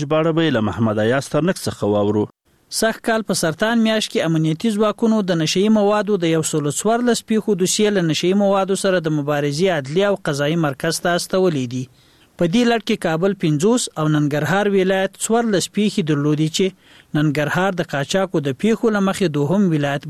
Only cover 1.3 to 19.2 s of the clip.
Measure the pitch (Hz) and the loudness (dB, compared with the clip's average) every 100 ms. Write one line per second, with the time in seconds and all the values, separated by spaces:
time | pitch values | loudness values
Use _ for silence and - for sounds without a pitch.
1.3 | 151 160 185 - - 104 104 104 107 107 | -2 0 -2 -6 -4 0 0 2 0 -2
2.3 | _ _ _ _ - 226 220 - 226 214 | _ _ _ _ -2 -2 -2 -2 -2 -2
3.3 | 185 170 156 220 233 220 220 - - 139 | -2 -2 -2 0 2 2 0 -2 -2 0
4.3 | 160 160 160 233 208 214 202 226 220 190 | 0 0 0 -2 0 -2 0 0 0 0
5.3 | 170 151 190 208 220 202 208 208 208 170 | -2 0 0 2 4 4 0 0 -2 0
6.3 | 160 156 160 147 143 208 233 247 226 - | 0 0 -2 -2 -2 0 0 2 0 0
7.3 | 220 214 196 185 - 208 202 170 151 175 | -2 0 0 0 2 2 2 0 0 0
8.3 | 196 202 196 190 196 202 185 160 156 143 | 2 2 2 0 -2 0 0 0 -2 -2
9.3 | 147 147 143 190 165 131 156 202 196 - | -2 -2 0 0 0 -2 -2 0 0 -4
10.3 | 139 147 170 151 139 165 160 180 175 - | -2 -2 0 -2 -2 -4 -2 -2 -2 -2
11.3 | 190 185 151 127 127 127 _ _ _ _ | 0 0 0 -4 -6 -10 _ _ _ _
12.3 | - 175 196 240 233 - 214 180 160 190 | -2 0 2 2 2 0 -2 -2 0 0
13.3 | 202 170 147 185 240 - - 156 151 147 | 0 0 2 2 2 -2 -2 0 2 2
14.3 | 147 151 190 208 196 185 190 190 - - | 0 0 0 2 2 2 0 -2 -6 -2
15.3 | 226 233 190 - - 208 202 156 147 147 | 0 2 0 -2 -2 0 0 -2 0 0
16.3 | 147 156 160 190 190 _ - - 151 151 | 0 0 0 -2 -4 _ -20 -6 0 0
17.3 | 143 147 170 190 180 160 143 143 190 190 | 0 0 0 0 -2 -4 -4 -2 0 0
18.3 | 175 143 135 208 220 233 208 190 185 | -2 -2 -2 0 2 0 0 0 0